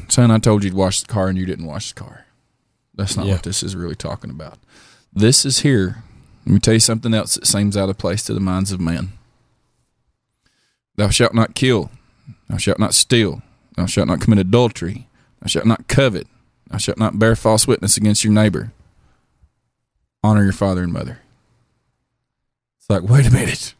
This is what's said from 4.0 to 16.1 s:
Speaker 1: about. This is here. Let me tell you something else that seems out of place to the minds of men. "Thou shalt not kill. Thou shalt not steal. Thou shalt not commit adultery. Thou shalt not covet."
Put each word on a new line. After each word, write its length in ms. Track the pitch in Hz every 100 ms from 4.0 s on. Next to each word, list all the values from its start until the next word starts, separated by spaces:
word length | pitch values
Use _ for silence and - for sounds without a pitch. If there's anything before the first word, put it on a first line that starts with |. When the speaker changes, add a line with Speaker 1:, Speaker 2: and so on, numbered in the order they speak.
| - - 73
Speaker 1:
about. 280 | 65 78 - _ _ - _ _
This 340 | 95 110 - -
is 140 | -
here. 420 | 143 117 92 - - - _ _
Let 80 | -
me 40 | 101
tell 160 | -
you 60 | 113
something 340 | - 113 117
else 200 | 110 -
that 120 | - -
seems 300 | 101 101 101
out 120 | 95
of 80 | 95
place 280 | 92 104
to 100 | -
the 60 | 110
minds 320 | 95 92 95
of 80 | 92
men. 320 | 82 85 95 - _ _ _ _ _ _ _ _ _ _ _ _ _ _ _ _ _ -
"Thou 140 | 90
shalt 220 | - 120
not 220 | 113 -
kill. 380 | - 127 113 69 - _ _ - - -
Thou 80 | 98
shalt 240 | 101 -
not 120 | 107
steal. 480 | - - 120 98 - - _ _ -
Thou 100 | 90
shalt 220 | 104 76
not 120 | 87
commit 200 | - 104
adultery. 680 | 92 117 120 - 92 - - _ _ _
Thou 60 | -
shalt 200 | - 113
not 200 | 113 -
covet." 400 | 139 131